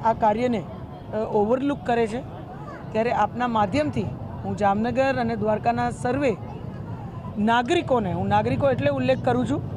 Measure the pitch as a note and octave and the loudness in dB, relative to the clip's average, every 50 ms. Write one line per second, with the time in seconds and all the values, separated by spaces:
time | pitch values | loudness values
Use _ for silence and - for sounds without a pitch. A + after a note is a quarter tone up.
0 | - A3+ A3+ A3+ A#3+ G#3+ G#3 A3 B3 B3+ A#3+ G#3 D3 - - - - - - - | 2 2 2 4 4 2 4 4 2 0 0 0 -2 -6 -10 -12 -12 -12 -14 -14
1 | - - - G#3+ A3 - - G#3+ G3+ G#3+ A#3+ C4 C4+ C#4+ C#4+ - - - A#3+ A#3 | -12 -6 -4 -4 -4 0 2 2 4 4 2 2 2 0 -2 -2 0 0 2 2
2 | A#3 G#3+ G#3 B3 - - - - - - - - - - - - - - - A3 | 2 0 -2 -6 -8 -8 -12 -12 -12 -12 -12 -12 -12 -12 -14 -12 -12 -4 -2 0
3 | A3+ A#3+ - - G#3 G3+ - A#3 B3 B3 A#3 A3 G#3 G3 F3 C#4+ D4+ D4 - A#3 | 0 0 2 2 0 0 0 -2 -2 0 2 2 0 2 2 0 0 0 0 -2
4 | G3 C#3+ - - - - - - - F#3+ G3+ - G3+ G3 G3 G#3 A3 A#3+ A#3+ B3 | -4 -4 -6 -8 -10 -10 -10 -8 -6 -6 -2 2 2 2 4 2 0 0 2 2
5 | C4+ C4+ C4+ B3+ A#3+ A3+ A#3 G#3+ G#3 A3 G#3+ G#3+ - A#3 A#3 A#3+ A#3+ A#3+ A#3 - | 2 2 2 0 0 -2 0 0 0 0 0 2 2 0 2 2 0 -2 -2 -2
6 | - B3 B3 C4+ C#4+ C4 G3 - - - - - - - - - - - - - | -2 0 0 2 2 2 0 0 -4 -12 -12 -10 -10 -10 -10 -10 -10 -10 -10 -10
7 | - - - - - - - - G3+ A3 A#3 A#3+ B3 A#3+ F4 F4+ - - C4+ A#3+ | -10 -10 -12 -10 -10 -8 -4 0 2 4 4 4 4 4 2 2 2 2 2 2
8 | G#3+ F3+ E3+ F3 G3 G3 G3 G#3 G#3 A#3 C4 - C#4+ C#4 B3+ - C#4+ C#4+ C#4+ C4+ | 2 0 0 0 0 2 2 2 4 2 0 2 2 2 2 4 2 0 2 2
9 | B3+ B3 C4 B3+ - C4 A#3+ B3 B3+ G#3+ C#4 D#4 - - - | 2 2 2 2 2 2 2 2 2 0 0 -2 -2 -6 -8